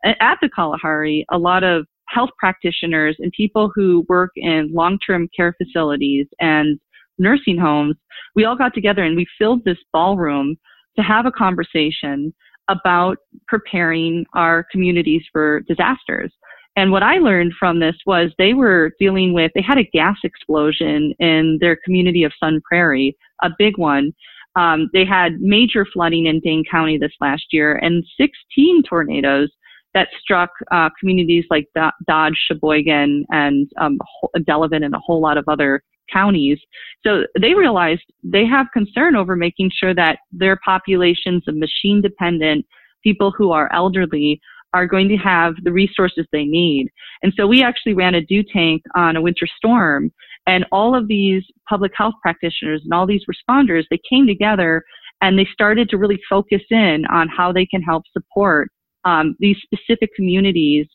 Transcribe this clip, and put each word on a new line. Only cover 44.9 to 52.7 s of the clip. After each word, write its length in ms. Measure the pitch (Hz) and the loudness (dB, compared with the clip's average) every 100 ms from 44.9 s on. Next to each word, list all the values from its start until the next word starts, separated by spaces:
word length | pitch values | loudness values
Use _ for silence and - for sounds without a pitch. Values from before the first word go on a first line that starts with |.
| 190 190 | 0 2
to 80 | 208 | 0
have 380 | 196 175 170 165 | 0 2 0 0
the 80 | - | -2
resources 560 | 175 196 - 185 - 160 | 0 0 0 -2 -2 -4
they 120 | 151 | -4
need. 440 | 147 160 175 143 135 _ - - | -2 0 0 0 -4 _ -20 -4
And 100 | 190 190 | -4 0
so 100 | 202 | 2
we 160 | 247 | 4
actually 320 | 254 247 - | 2 -2 -2
ran 220 | 196 185 180 | 0 2 0
a 80 | |
dew 180 | 156 196 | 0 -2
tank 400 | 202 202 165 160 - 185 | 0 0 0 0 -2 0
on 180 | 170 | 0
a 60 | 160 | 2
winter 240 | 165 175 175 - | -2 -2 -6 -4
storm, 540 | 220 240 175 143 156 _ - - - | 2 2 2 0 -2 _ -20 -8 -2
and 180 | 185 180 | 0 0
all 240 | 190 220 254 | 0 2 0
of 100 | 214 | 0
these 380 | 208 196 190 185 _ - | 0 0 0 -4 _ -6
public 240 | 202 196 - | -4 -4 -2
health 180 | 214 220 | -4 -2
practitioners 580 | 175 165 170 - 156 | -6 -4 -6 -6 -6